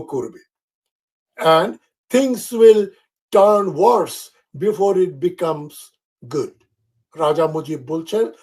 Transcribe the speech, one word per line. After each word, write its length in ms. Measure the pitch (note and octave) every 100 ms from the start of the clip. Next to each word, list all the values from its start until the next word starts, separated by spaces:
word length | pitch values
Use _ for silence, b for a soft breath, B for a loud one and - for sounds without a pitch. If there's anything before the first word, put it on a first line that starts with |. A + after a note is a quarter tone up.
করবে। 420 | D#3+ C3+ - - _ _ _ _ _ _ _ _ _ -
And 320 | D#3+ D#3+ G3+ A3+ _ _ -
things 300 | B3+ C4+ A#3 -
will 300 | A#3 A3+ G#3+ G3 b b _ _
turn 320 | G3+ G3+ G#3 G3
worse 440 | C3 G#3+ A3+ E3 - - _ _
before 420 | C3+ G3+ G3 G3 F#3
it 160 | F3+ C#3
becomes 540 | F3 - E3 D3+ D3 - - _ _ _
good। 320 | A#2+ D3 G#2 - _ _ _ _ _
রাজা 320 | D#3+ D3+ D3+ D#3+
মুজিব 340 | D#3 C#3+ D3 B2+
বলছেন 380 | D#3+ D#3+ G#3+ A3+ b